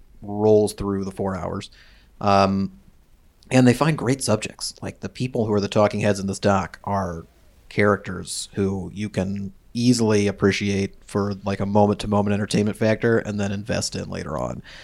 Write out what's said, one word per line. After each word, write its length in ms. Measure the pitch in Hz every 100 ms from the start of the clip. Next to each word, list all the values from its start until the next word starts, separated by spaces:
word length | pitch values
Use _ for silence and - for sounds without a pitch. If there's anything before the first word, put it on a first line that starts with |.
| - -
rolls 520 | 104 104 107 107 104
through 320 | - 101 98
the 80 | 95
four 240 | 95 98 95
hours. 340 | 90 95 - - - - _ -
Um, 520 | 101 98 98 98 95 - - _ _ _ _ _ -
and 120 | 127
they 100 | 123
find 220 | 120 147 156
great 280 | 113 135
subjects. 500 | - 107 - - - -
Like, 180 | - -
the 80 | 101
people 380 | - 127 127 110
who 60 |
are 80 | 104
the 80 | 98
talking 320 | 110 104 104
heads 180 | 107 98
in 80 | 95
this 140 | 95
doc 400 | 101 95 82 -
are 440 | - 101 90 85 - _ _ _ -
characters 800 | - 104 98 - 90 87 - -
who 360 | - 98 98 90
you 160 | 95 104
can 440 | - 95 101 95 - _
easily 520 | 120 123 120 110 104 101
appreciate 680 | 95 98 95 101 98 98 -
for, 300 | - 104 101 98
like, 160 | 101 98
a 60 | 101
moment-to-moment 680 | 104 104 101 104 104 104
entertainment 420 | 101 104 110 104 95
factor 420 | 110 107 117 113
and 200 | 104 104
then 140 | 101
invest 420 | 101 101 92 - 95
in 120 | 95
later 280 | 92 - 71
on. 260 | 60 - - -